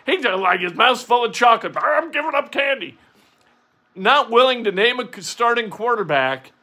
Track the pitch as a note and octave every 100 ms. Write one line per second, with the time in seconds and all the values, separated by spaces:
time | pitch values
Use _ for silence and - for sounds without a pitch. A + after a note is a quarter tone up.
0 | - F#4 B3+ F#3+ F#3 F3+ F3+ E3 A#3 B3
1 | - A#3+ A#3 - A#3+ A3+ F3 D3 B3 D4+
2 | E4 D4 D#4 C#4 C#4+ C4+ C#4 C4 D3+ -
3 | _ _ _ _ _ _ _ _ _ -
4 | G3 C#4+ A3+ A#3 C4 B3 G#3+ F#3 A3+ B3
5 | A#3 - E3 - A#3 A#3 A3 E3 A#3 A#3+
6 | F3+ C#3+ C3 C3 - _